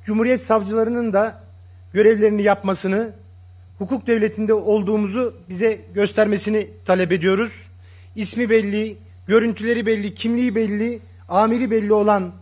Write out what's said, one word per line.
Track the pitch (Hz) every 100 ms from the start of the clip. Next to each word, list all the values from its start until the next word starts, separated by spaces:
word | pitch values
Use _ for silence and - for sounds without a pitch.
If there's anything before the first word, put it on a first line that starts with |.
Cumhuriyet | - 214 233 254
savcılarının | - 220 196 220 226 240 233
da | 196 220 - - - - - -
görevlerini | 185 214 220 214 208
yapmasını, | 202 202 190 190 185 190 226 - - - - - - -
hukuk | 196 262 240
devletinde | 226 214 214 214
olduğumuzu | 220 165 214 190 214 202 214 247 - -
bize | 180 220 208 -
göstermesini | 180 202 - 214 196 208 214 202 -
talep | - 185 180
ediyoruz. | 180 175 233 226 - - - - - - -
İsmi | 202 226 240
belli, | 226 202 208 220 208 - - -
görüntüleri | 220 233 202 220 233 220
belli, | 220 202
kimliği | 196 226 240 247
belli, | 214 220 208 226 233 - - -
amiri | 180 226 233 247
belli | 220 208
olan | 214 208 208 180 180